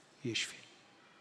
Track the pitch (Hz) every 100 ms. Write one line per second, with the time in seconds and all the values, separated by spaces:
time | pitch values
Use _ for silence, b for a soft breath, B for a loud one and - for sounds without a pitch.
0 | - - 120 110 - - - - - -
1 | - -